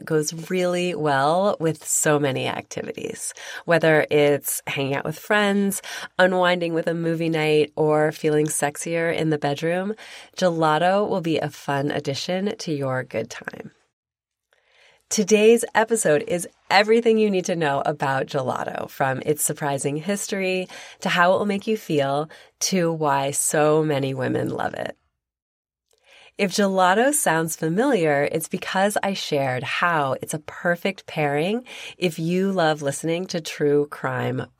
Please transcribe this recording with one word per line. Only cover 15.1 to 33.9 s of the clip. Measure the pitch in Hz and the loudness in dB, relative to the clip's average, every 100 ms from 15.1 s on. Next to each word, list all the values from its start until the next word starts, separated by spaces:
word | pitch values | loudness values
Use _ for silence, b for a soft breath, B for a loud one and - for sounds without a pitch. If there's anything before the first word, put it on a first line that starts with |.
| - 202 214 220 233 - | -4 2 6 6 6 4
episode | 202 220 226 175 147 - | 0 2 2 4 2 2
is | 175 - _ _ | -4 -4 _ _
everything | 190 214 233 233 220 | 2 6 4 4 4
you | 214 | 2
need | 185 | 0
to | 175 | -2
know | 170 147 139 - | 0 0 0 -2
about | 151 139 135 139 | -2 -2 -2 -2
gelato, | 143 127 - - - - | -4 -2 -4 -6 -8 -10
from | - 135 131 | -4 -2 -2
its | - 151 | -2 -2
surprising | - 147 147 139 143 151 | -2 -2 -4 -2 -2 -4
history | 165 202 - 196 185 185 180 B B B | -4 -4 -4 -4 -2 -2 -6 B B B
to | 180 | -2
how | 170 175 | 4 4
it | 190 | 4
will | 208 | 0
make | 196 226 | -2 -2
you | 214 | -4
feel | - 147 135 143 151 B B _ | 0 0 2 -2 -4 B B _
to | - 185 165 | -2 0 0
why | 160 151 139 139 | 0 2 2 0
so | - - 160 151 156 | -2 0 2 4 4
many | 156 139 135 | 2 0 -2
women | 131 123 101 - | -2 -2 0 -2
love | - - | -2 -4
it. | - - - _ _ _ _ _ _ _ _ _ b b b b - | -4 -8 -10 _ _ _ _ _ _ _ _ _ b b b b -4
If | 196 | -2
gelato | 208 196 190 180 196 269 | 2 2 4 4 4 4
sounds | 294 180 160 165 | 2 2 2 0
familiar, | - 160 180 277 220 156 143 143 | -2 -2 2 2 4 2 2 0
it's | 160 - | -2 -4
because | 185 - 190 202 - | -8 -4 0 0 0
I | 196 | -4
shared | 190 - 143 135 127 | -4 -2 0 0 -2
how | 120 - 175 160 135 127 | -4 0 2 2 0 -2
it's | - | -6
a | 160 | -8
perfect | - - 175 175 196 190 - | -10 -4 -2 0 -4 -6 -8
pairing | 165 143 143 175 233 247 B B B | -2 0 0 0 -2 -6 B B B
if | 180 160 | -4 -2
you | 165 180 196 | -2 0 0
love | 190 160 156 | 2 2 0
listening | 143 - 160 170 185 | -4 -4 -4 -4 -4
to | 175 | -8
true | 160 - 147 147 | -8 -2 2 2
crime | 147 | 0